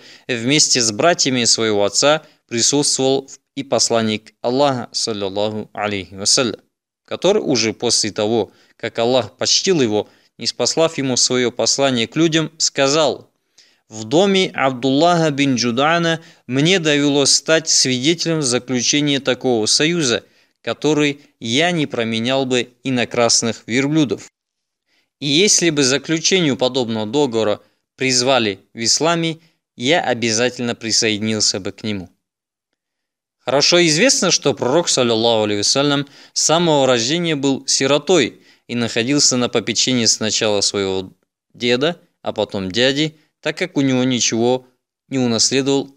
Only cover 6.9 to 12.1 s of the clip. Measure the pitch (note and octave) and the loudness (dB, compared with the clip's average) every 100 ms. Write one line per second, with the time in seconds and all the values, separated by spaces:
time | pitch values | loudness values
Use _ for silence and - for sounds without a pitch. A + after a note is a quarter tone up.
6.9 | _ - A2 F3 G#3 - B2 A2 G2+ A#2+ | _ -14 -2 0 2 0 0 -2 -2 -2
7.9 | - G#2 F#2 G#2 A2+ F#2 _ _ _ A#2 | 0 -2 -2 0 0 -2 _ _ _ -8
8.9 | - A#2 C3 G#2 - A2+ - G3 E3+ A#2 | -2 0 0 0 -4 -2 0 0 2 2
9.9 | G#2 - _ _ - A#2 - A#2+ - D#3+ | 0 -4 _ _ -12 -8 -4 -2 0 0
10.9 | D3+ C3+ A#2+ - B2+ A#2+ - A2+ - C#3 | 0 -4 0 0 0 -2 -2 -2 0 0
11.9 | B2 A2 | 0 -2